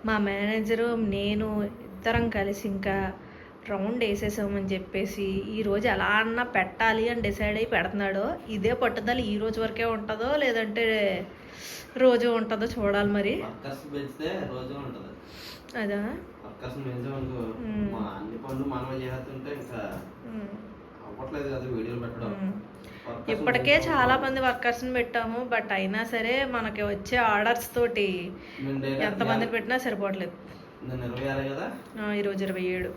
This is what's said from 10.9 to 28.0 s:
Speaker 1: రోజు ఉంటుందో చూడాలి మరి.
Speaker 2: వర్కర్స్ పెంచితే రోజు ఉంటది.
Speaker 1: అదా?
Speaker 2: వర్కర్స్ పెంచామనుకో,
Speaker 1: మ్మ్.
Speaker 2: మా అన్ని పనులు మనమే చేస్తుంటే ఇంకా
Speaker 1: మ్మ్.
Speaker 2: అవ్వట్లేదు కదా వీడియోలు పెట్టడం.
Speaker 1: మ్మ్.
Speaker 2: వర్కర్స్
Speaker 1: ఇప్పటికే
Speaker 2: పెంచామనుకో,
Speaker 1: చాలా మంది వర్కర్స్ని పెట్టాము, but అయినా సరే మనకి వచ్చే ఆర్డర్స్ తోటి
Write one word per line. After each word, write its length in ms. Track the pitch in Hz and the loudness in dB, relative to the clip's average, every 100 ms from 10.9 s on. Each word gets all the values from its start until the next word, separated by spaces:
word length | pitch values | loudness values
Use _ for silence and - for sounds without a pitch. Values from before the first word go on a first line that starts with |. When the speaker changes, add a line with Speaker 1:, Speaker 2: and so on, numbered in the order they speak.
| 220 202 180 190 - - - - - - 254 | 4 2 0 -6 -12 -16 -14 -14 -14 -10 6
Speaker 1:
రోజు 300 | 262 240 240 | 8 8 6
ఉంటుందో 380 | 226 220 220 226 | 4 2 0 0
చూడాలి 460 | 240 202 202 202 | 2 4 4 4
మరి. 300 | 202 202 339 | 4 2 0
Speaker 2:
వర్కర్స్ 520 | - - 139 135 147 | -4 -8 -8 -8 -6
పెంచితే 400 | 143 139 - 156 | -6 -6 -4 -4
రోజు 400 | 190 - 127 131 | -2 -4 -6 -8
ఉంటది. 380 | 143 131 107 98 - - - - - - 240 | -8 -8 -10 -12 -14 -16 -16 -14 -16 -10 -4
Speaker 1:
అదా? 180 | 208 202 208 339 - - - | 0 0 -2 -6 -10 -16 -16
Speaker 2:
వర్కర్స్ 300 | - 127 139 | -10 -8 -6
పెంచామనుకో, 840 | 131 123 123 139 131 123 113 110 | -6 -4 -4 -4 -4 -4 -6 -6
Speaker 1:
మ్మ్. 320 | 220 208 202 | -4 0 0
Speaker 2:
మా 80 | 104 | -2
అన్ని 380 | 104 - 107 117 | -4 -6 -8 -8
పనులు 280 | 131 131 139 | -6 -4 -2
మనమే 400 | 131 127 131 127 | -4 -4 -6 -4
చేస్తుంటే 500 | 127 131 131 139 143 | -6 -8 -10 -8 -10
ఇంకా 460 | - 113 98 95 - - 240 | -8 -8 -8 -8 -12 -14 -10
Speaker 1:
మ్మ్. 220 | 220 202 - - - - - 104 | -8 -8 -10 -14 -16 -18 -18 -14
Speaker 2:
అవ్వట్లేదు 440 | 104 131 151 139 | -10 -6 -4 -4
కదా 180 | 131 127 | -4 -4
వీడియోలు 320 | 117 113 120 | -4 -4 -4
పెట్టడం. 380 | 120 117 202 196 | -6 -6 -6 -2
Speaker 1:
మ్మ్. 120 | 190 208 - - - - - | -4 -4 -10 -16 -16 -14 -10
Speaker 2:
వర్కర్స్ 200 | - - | -8 -2
Speaker 1:
ఇప్పటికే 480 | 220 247 254 262 302 | 0 2 4 6 6
Speaker 2:
పెంచామనుకో, 240 | 320 294 | 6 6
Speaker 1:
చాలా 160 | 247 262 | 6 6
మంది 220 | 269 269 | 4 4
వర్కర్స్ని 540 | 254 247 240 240 254 | 2 4 2 0 0
పెట్టాము, 560 | 254 233 240 226 233 247 226 | 0 2 0 0 -2 0 0
but 180 | 214 | 2
అయినా 300 | 196 190 214 | 0 2 0
సరే 420 | 226 233 220 262 269 | 0 0 2 2 2
మనకి 360 | 240 220 214 | 0 -2 0
వచ్చే 360 | 208 196 - 247 | 0 -2 2 4
ఆర్డర్స్ 580 | 226 208 214 240 - 247 | 6 6 4 2 2 2
తోటి 560 | 240 233 | 4 4